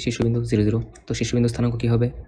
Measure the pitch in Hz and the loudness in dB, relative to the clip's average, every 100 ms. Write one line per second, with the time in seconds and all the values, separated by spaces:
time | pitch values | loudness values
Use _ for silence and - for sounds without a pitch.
0 | - - 117 120 117 110 104 113 117 - | -2 0 0 0 0 2 2 0 -4 -10
1 | - 120 120 123 120 113 120 117 117 117 | -8 -4 0 2 2 2 -2 0 0 2
2 | 123 - | 0 -4